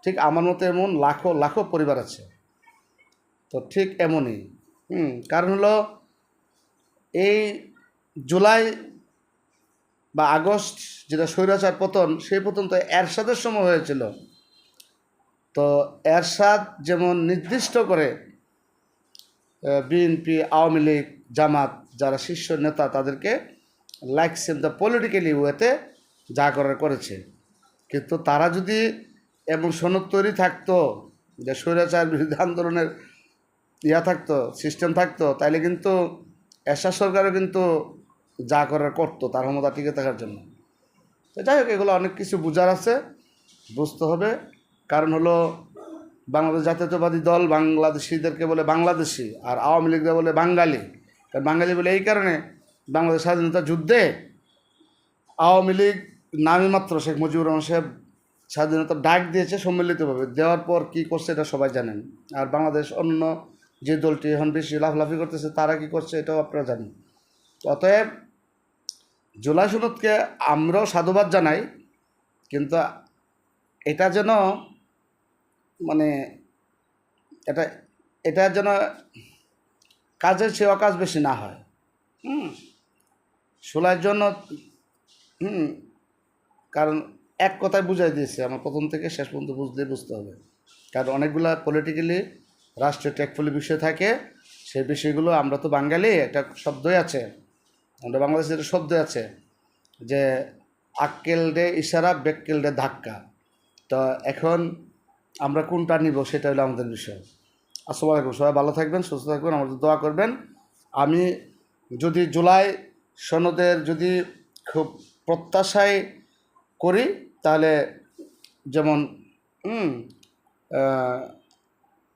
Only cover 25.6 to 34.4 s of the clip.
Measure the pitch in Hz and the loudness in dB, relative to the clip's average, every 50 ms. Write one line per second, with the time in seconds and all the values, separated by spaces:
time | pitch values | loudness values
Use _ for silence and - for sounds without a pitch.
25.6 | 220 240 262 - - - - _ _ _ _ _ _ _ 123 139 143 143 139 139 | 2 2 2 0 -4 -12 -20 _ _ _ _ _ _ _ 0 2 2 2 2 2
26.6 | 143 139 139 131 147 151 139 123 - - 104 92 92 - - _ _ _ _ _ | 0 0 0 -2 -2 -2 -2 -2 -6 -10 -12 -14 -14 -18 -20 _ _ _ _ _
27.6 | _ _ _ _ _ _ - 143 139 - 170 156 165 - 143 147 160 175 170 185 | _ _ _ _ _ _ -8 -8 -4 -4 -6 -4 0 0 2 2 2 2 0 -2
28.6 | 185 180 214 220 226 220 220 - - _ _ _ _ _ _ _ _ - 160 160 | -2 -2 0 0 0 0 -2 -6 -14 _ _ _ _ _ _ _ _ -4 -4 -2
29.6 | 165 170 165 - 165 175 185 190 185 190 - 196 196 214 208 165 185 180 180 - | -2 -2 -2 -2 -2 0 0 0 -2 0 0 0 0 0 0 2 0 0 0 -2
30.6 | - - 185 180 165 131 107 104 - - _ _ _ _ _ - - 127 135 - | -2 2 2 4 4 2 0 -6 -14 -20 _ _ _ _ _ -14 -8 -8 -8 -4
31.6 | - 170 170 170 175 170 170 175 170 160 160 147 151 156 151 147 175 180 170 170 | -2 0 2 2 2 2 2 0 2 2 2 0 0 0 0 0 0 0 0 -2
32.6 | 170 170 170 170 165 160 - - - - _ _ _ _ _ _ _ _ _ _ | -2 0 0 0 0 -2 -4 -10 -20 -20 _ _ _ _ _ _ _ _ _ _
33.6 | _ _ _ _ - 151 156 165 165 180 180 175 - - 156 139 | _ _ _ _ 0 2 2 4 4 2 -2 -2 -2 -2 0 0